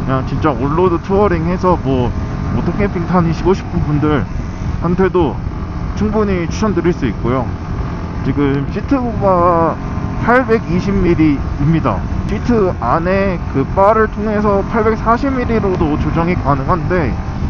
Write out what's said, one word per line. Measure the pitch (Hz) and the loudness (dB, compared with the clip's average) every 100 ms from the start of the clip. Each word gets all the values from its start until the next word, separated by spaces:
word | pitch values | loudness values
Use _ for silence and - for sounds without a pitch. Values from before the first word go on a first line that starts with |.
그냥 | - 110 107 | -2 -2 -2
진짜 | 131 156 | 0 0
온로드 | 117 139 156 185 165 | 0 0 2 2 0
투어링 | 185 196 208 170 165 | 0 2 2 2 0
해서 | 180 185 165 | 0 2 2
뭐 | 135 131 123 - - - - | 0 0 0 -2 -4 -4 -2
모터 | - - | -2 -2
캠핑 | 170 202 180 170 | -2 -2 -2 0
타시고 | 180 165 160 175 | 2 2 0 0
싶은 | 190 - 170 147 147 151 143 - - - - - - | 0 -2 -2 0 0 2 0 -2 -6 -6 -6 -4 -2
분들한테도 | 170 180 190 175 151 92 - - - - - - | -2 2 2 2 0 -2 -6 -6 -6 -6 -4 -2
충분히 | 214 214 208 185 165 | 0 0 0 0 -2
추천드릴 | - 214 170 170 | -2 0 2 0
수 | 170 127 | 0 -2
있고요. | 95 117 131 110 90 - - - - - - 135 | -2 -2 0 -2 -6 -6 -6 -4 -6 -6 -4 -2
지금 | 139 143 139 135 | 0 0 0 -2
시트 | 202 - 277 | -4 -2 0
고가 | 240 - 196 180 175 170 160 - - - - - | 0 0 2 4 4 2 0 -2 -6 -6 -6 -2
팔백이십 | - 247 233 226 - 175 202 | 2 2 4 0 2 -2 0
밀리입니다. | 196 180 160 156 139 - - 143 160 127 92 - - - | 2 2 4 4 2 -2 0 2 2 2 -2 -2 -2 -2
시트 | 208 - 233 185 - | -2 2 2 2 0
안에 | 117 156 170 196 196 175 - | 0 0 2 2 0 -2 -2
그 | 139 135 | -2 0
바를 | - 196 220 214 | 4 4 6 2
통해서 | 208 214 208 208 196 196 | 0 -2 0 2 2 0
팔백사십 | 226 220 220 - 233 277 | 0 2 2 2 2 0
밀리로도 | 262 240 220 196 180 165 147 | 0 0 0 0 0 0 0
조정이 | 151 151 170 | 0 0 0
가능한데 | 180 135 139 135 180 151 180 131 - - - | 0 0 0 0 -2 0 0 0 -4 -6 -4